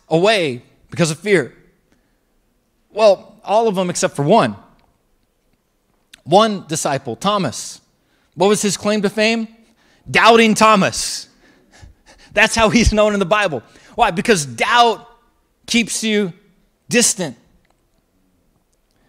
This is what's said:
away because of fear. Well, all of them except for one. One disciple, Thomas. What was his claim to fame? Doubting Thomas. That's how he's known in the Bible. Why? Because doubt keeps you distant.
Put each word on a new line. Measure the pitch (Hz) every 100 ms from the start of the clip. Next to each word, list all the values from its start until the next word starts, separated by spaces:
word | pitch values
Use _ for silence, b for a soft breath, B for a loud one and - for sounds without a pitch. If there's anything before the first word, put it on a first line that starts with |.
| -
away | 160 196 220 160 120 - _ _
because | 110 170
of | 160
fear. | 202 190 117 - _ _ _ _ _ _ _ _ _ _ _ _ _
Well, | 196 214 190 - -
all | - 208 226
of | 185
them | 180
except | 165 -
for | -
one. | 143 220 135 98 - _ _ _ _ _ _ _ _ _ _ _ _ _ _ -
One | - 180 220 202 -
disciple, | 156 165 139 127
Thomas. | 113 196 208 160 - - - _ _ _ _ _
What | - 190
was | 208
his | 208 -
claim | 208 214
to | 196
fame? | 214 214 226 220 _ _ b b b b
Doubting | 131 202 226 226
Thomas. | 208 220 214 151 - - - - _ _ _ _ - - _ _ b b
That's | 196 214
how | 226 220
he's | 240 214
known | 214 214
in | 202
the |
Bible. | 185 214 196 139 - B B
Why? | B 226
Because | 175 175 202
doubt | 143 117 190 240 240 196 - _ _ _ _ _ -
keeps | 233 220 -
you | 220 208 196 - _ _ _ _ -
distant. | 202 233 - 277 240 _ _ _ _ _ _ _ _ _ _ _ _ _ _ _ _